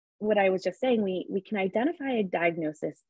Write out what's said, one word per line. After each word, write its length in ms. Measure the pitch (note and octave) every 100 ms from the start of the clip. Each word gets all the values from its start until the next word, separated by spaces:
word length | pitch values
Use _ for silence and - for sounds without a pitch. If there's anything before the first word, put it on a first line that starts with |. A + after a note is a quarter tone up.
| _ _
what 180 | G#3+ G#3
I 120 | F#3+
was 140 | F#3
just 160 | F#3 F3+
saying, 220 | C4 A3+
we, 240 | G3 F#3 -
we 120 | F#3+
can 160 | - G#3
identify 540 | F#3+ G#3+ C#4 E4+ C4+
a 120 | A#3
diagnosis 800 | F#3+ F3 E3+ E3+ D#3 - D#3 - _